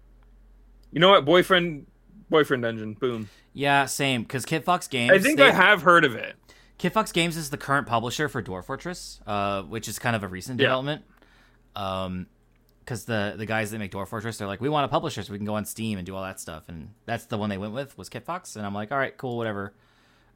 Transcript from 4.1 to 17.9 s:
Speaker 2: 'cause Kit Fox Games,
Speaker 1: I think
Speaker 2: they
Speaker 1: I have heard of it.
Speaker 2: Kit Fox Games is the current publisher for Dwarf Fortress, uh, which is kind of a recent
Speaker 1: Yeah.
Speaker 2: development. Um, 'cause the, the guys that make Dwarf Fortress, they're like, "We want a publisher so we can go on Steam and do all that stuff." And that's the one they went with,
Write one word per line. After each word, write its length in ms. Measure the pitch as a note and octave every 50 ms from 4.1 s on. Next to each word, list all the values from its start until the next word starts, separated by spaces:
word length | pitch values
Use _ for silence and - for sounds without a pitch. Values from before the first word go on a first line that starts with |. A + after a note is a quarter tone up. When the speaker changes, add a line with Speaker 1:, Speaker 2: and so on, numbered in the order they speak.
| C3 A#2+ G#2+
Speaker 2:
'cause 200 | - - C3 A2+
Kit 180 | - D#3+ D#3+ -
Fox 220 | - F3 F3+ - -
Games, 240 | - B2+ A#2+ B2
Speaker 1:
I 80 | F#3 F#3+
think 180 | F#3+ C4 D#4 C#4
Speaker 2:
they 100 | C#4 C4
Speaker 1:
I 40 |
have 300 | F#3 F#3+ F#3 G3 G#3 F#3+ D3
heard 200 | F3+ F3 E3+ D#3
of 100 | C#3 A2
it. 200 | G#2+ - - - _ _ _ - _ _ _ _ _
Speaker 2:
Kit 140 | - F3+ -
Fox 180 | A3 G#3+ -
Games 260 | - F3+ E3 F3 D#3+ E3
is 120 | D#3+ -
the 60 | - B2+
current 300 | - - C#3 C#3+ B2 G#2+
publisher 400 | A#2+ A#2 A2 B2 A#2 - D#3 C#3+
for 140 | - C3 G#2
Dwarf 220 | - F#2 F#2 F2+
Fortress, 560 | - C3+ C3 - E3+ F3+ F3 - - - - -
uh, 380 | - G#2 G#2 G2+ G2+ G2+ G2 F#2+
which 240 | D2+ G2 A2+ G#2+ -
is 100 | G#2 -
kind 180 | - B2+ A#2
of 80 | A2 G2
a 40 | F#2+
recent 320 | F#2 F#2 - C3 B2+ A#2+
Speaker 1:
Yeah. 80 | C3+ B2
Speaker 2:
development. 380 | C3 B2+ C3 C#3+ D3+ D#3 - _ _ _ _ _ _ _ _ _ _ _ _ _ _
Um, 520 | G2+ G2+ F#2+ F#2+ F#2+ F#2+ F#2 F#2 F#2 F2 - _ _ _ _ _ _ _ _ _ _ _
'cause 200 | - C3 G#2 -
the, 280 | - A#2 G#2+ G2+ G#2 - G2
the 80 | A2
guys 260 | G2+ A2 A2 A2 G2+
that 80 | G#2+ A2
make 120 | G#2 F#2+
Dwarf 160 | - G2+ G2 -
Fortress, 280 | - A2+ G#2 A#2 A2 -
they're 100 | G#2+ G2
like, 140 | G2 G2
"We 80 | A#2 C#3+
want 160 | D3+ D3+ C#3
a 20 | B2
publisher 360 | C#3 C3+ - C3 A#2+ A2 F#2+
so 80 | -
we 60 | F#2+ G2+
can 60 | G#2
go 100 | G#2 G#2+
on 100 | G#2+ G2+
Steam 320 | - - - A2+ A2+ G#2+ F#2+
and 80 | F2+
do 100 | F2+ F#2+
all 80 | F#2+ F#2+
that 160 | F#2 F#2+ -
stuff." 280 | - - E2 D#2 - -
And 200 | F2 D#2+ D2 - G#2 _ _
that's 200 | - A#2 A2+ -
the 120 | _ B2 G#2
one 120 | G#2 G#2+
they 80 | G2+ F#2+
went 160 | G2 G#2+ G#2
with, 240 | B2+ C#3+ -